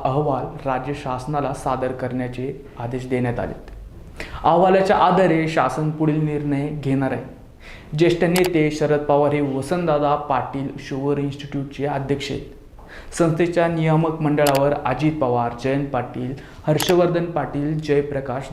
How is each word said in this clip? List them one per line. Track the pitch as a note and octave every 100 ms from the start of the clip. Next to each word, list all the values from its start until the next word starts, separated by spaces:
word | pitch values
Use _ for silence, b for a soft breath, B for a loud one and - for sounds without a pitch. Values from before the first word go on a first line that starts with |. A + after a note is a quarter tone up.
अहवाल | C3 C3+ D3+ B2+ B2 - C3+
राज्य | B2+ C3+
शासनाला | C#3+ C3+ B2+ D#3 D3 C3
सादर | C#3 C#3 B2+ B2+
करण्याचे | B2+ B2+ B2+ B2 B2 C3 D#3 - -
आदेश | A#2+ B2+ B2+
देण्यात | B2 A#2+ A#2+
आलेत. | E2+ - - - - - - B B B
अहवालाच्या | C#3+ E3+ F#3+ F#3+ F#3+ G3+
आधारे | E3+ F#3+ F3+ D#3+ D#3+
शासन | D#3+ C3 - D#3
पुढील | D#3 D#3 D3+
निर्णय | D3+ D3 D3 C#3 D3+
घेणार | D3 C3+ C3+ C3
आहे. | A#2+ - - - - B B B D3+
ज्येष्ठ | E3+ E3+
नेते | F3 F3 F3+ E3 D3+
शरद | D3+ D3 D3
पवार | D3 C#3+ C#3+
हे | D3
वसंतदादा | C#3+ C3 C3 F3+ E3 D3 C#3+
पाटील | D3 - B2+ A#2+ C#3 C#3 -
शुगर | - C3+ C#3 C#3+
इन्स्टिट्यूटचे | C#3+ C#3 C#3+ C#3+ C3+ - C#3+
अध्यक्ष | C#3 C3+ C#3 -
आहेत. | B2 - - - - B B B -
संस्थेच्या | E3 D#3+ E3+ E3+ E3+
नियामक | D#3+ D#3+ D#3 E3 D#3+
मंडळावर | D3+ D3 C#3+ C3+ C#3+ C#3+
अजित | A#2+ C3+ D3+ D#3
पवार, | B2+ A#2+ A#2 A#2+
जयंत | C3+ C#3 C#3
पाटील, | B2 B2 B2 B2+ C3+ B B -
हर्षवर्धन | D3+ - F3 E3+ E3+
पाटील, | E3+ D3+ C3+ C#3+ D3 D#3
जयप्रकाश | D3+ C#3+ C#3+ C#3 C3 B2+ -